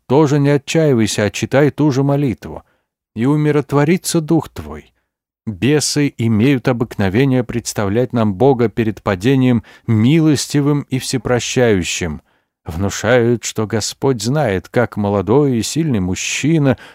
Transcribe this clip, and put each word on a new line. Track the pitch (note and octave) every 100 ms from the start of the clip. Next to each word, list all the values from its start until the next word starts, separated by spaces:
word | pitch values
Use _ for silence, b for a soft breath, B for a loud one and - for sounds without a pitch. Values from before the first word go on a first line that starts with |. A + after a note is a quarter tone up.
| -
тоже | C3+ D3+ D3
не | C#3
отчаивайся, | C#3+ - E3 D#3 A#2+ G#2 -
а | G#2
читай | - A2 C3 D3
ту | - D3+
же | B2+
молитву, | C#3 C#3+ C#3+ - - D2+ _ _ _ _ _ G#2+
и | C3
умиротворится | D3+ D3+ D3 - C#3 D3 F#3 - E3+
дух | D3+ D#3+ -
твой. | - D2+ D2+ - _ _ _ _ _ -
Бесы | F#2 A#2 D3+ - D3 C#3+ -
имеют | A2+ G#2+ C3 C3+ -
обыкновение | A#2+ B2 - G2 G#2 C#3 B2+
представлять | A#2+ A#2 - - G2+ A2 B2
нам | B2 G#2+
Бога | F#2 C3 A#2+ A2+
перед | - A2 G2
падением | - F#2 A2+ C#3 B2+ A#2+ - B -
милостивым | A2 A#2 E3 D#3 C3 - D3 C#3+ D3 -
и | C3
всепрощающим. | - C3 - B2 - B2+ A#2+ G2 D#2+ - F2 - _ _ _ _ -
Внушают, | D#2+ G2+ - G#2 B2 A#2 A#2
что | - - G#2+
Господь | A2 - - C3+ B2
знает, | A2 D3+ B2+ F#2 -
как | B2 A2+ -
молодой | G2+ G2+ F#2 C3 D3 A#2
и |
сильный | - D3 D#3+ A2
мужчина | F2+ F#2 - - C#3 E3 C#3 A2 B